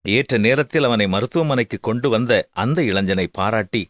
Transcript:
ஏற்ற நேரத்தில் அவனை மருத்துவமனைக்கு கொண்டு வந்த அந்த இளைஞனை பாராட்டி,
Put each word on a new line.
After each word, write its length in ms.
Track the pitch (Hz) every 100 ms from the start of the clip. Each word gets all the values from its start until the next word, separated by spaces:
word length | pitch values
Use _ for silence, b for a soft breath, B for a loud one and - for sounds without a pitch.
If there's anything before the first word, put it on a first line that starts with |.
ஏற்ற 360 | 98 110 139 120
நேரத்தில் 460 | 110 135 143 160
அவனை 240 | 131 113 101
மருத்துவமனைக்கு 720 | 95 120 170 156 127 110 101
கொண்டு 300 | - 120 135
வந்த 380 | 110 120 107 -
அந்த 320 | - 113 160
இளைஞனை 440 | 127 98 95 95 90
பாராட்டி, 600 | - 98 110 95 113 90